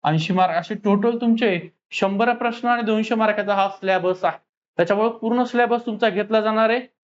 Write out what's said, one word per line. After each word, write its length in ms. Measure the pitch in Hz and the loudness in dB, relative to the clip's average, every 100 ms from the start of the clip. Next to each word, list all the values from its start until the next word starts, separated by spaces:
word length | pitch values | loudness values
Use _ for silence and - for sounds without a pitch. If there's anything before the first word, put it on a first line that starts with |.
ऐंशी 280 | 147 160 160 | 0 0 0
मार्क. 220 | 185 185 | 0 2
असे 200 | 165 170 | 0 -4
टोटल 420 | 208 208 202 233 233 | -4 0 2 2 0
तुमचे 500 | 233 226 233 175 165 _ _ | 0 2 2 0 -6 _ _
शंभर 440 | - 196 202 233 | -2 -2 2 0
प्रश्न 340 | 233 240 233 240 | 0 -4 -2 -2
आणि 140 | 240 | 0
दोनशे 320 | 220 220 220 | 0 -2 0
मार्काचा 400 | 226 214 208 202 | 0 0 0 0
हा 140 | 202 196 | 0 0
सिलेबस 560 | 196 190 185 180 185 | -2 -2 0 0 0
आहे. 140 | 185 151 _ _ _ - | -2 -4 _ _ _ -2
त्याच्यामुळे 320 | 175 202 226 | 0 2 0
पूर्ण 340 | 226 220 240 | -2 -2 0
सिलेबस 440 | 247 240 240 233 233 | 0 0 2 0 -2
तुमचा 220 | 208 226 | -2 0
घेतला 320 | 190 208 220 | 0 0 0
जाणार 300 | 214 214 220 | 2 2 2
आहे. 100 | 240 254 _ | 0 -4 _